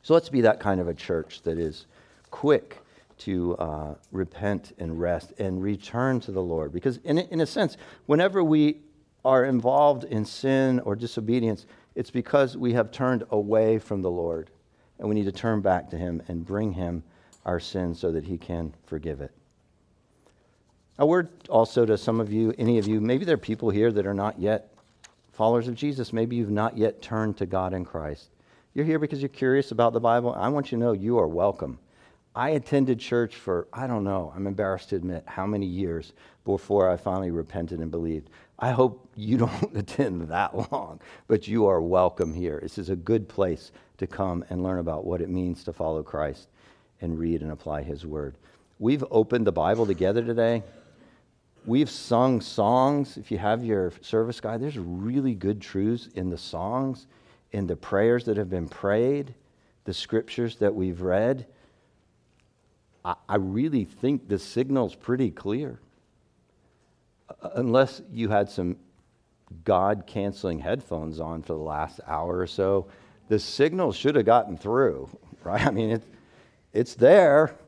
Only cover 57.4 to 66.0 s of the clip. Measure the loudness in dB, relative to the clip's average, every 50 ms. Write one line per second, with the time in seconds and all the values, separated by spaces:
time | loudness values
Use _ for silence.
57.4 | _ _ -6 -4 -4 -4 -4 -6 -4 0 2 4 6 4 4 2 2 -2 -2 -2
58.4 | -2 -2 -4 -4 -6 -6 -10 -4 0 0 2 2 2 2 0 -2 -4 -8 -14 _
59.4 | _ _ _ _ _ _ _ _ _ -10 -8 -8 -6 -2 -2 -2 -2 -2 -4 -4
60.4 | -4 -4 0 0 0 0 2 0 -2 -4 -4 -4 -2 0 2 2 2 2 0 -2
61.4 | -6 -16 _ _ _ _ _ _ _ _ _ _ _ _ _ _ _ _ _ _
62.4 | _ _ _ _ _ _ _ _ _ _ _ _ -8 -8 -8 -8 _ -2 0 0
63.4 | 0 0 -2 -2 0 0 0 -2 -2 -2 -6 -2 0 0 0 0 -2 -2 -4 -4
64.4 | -4 -4 -2 -2 0 0 0 0 0 -2 -4 -10 -4 -4 0 0 0 -2 -2 -6
65.4 | -6 -4 -4 -4 -4 -8 -12 -16 _ _ _ _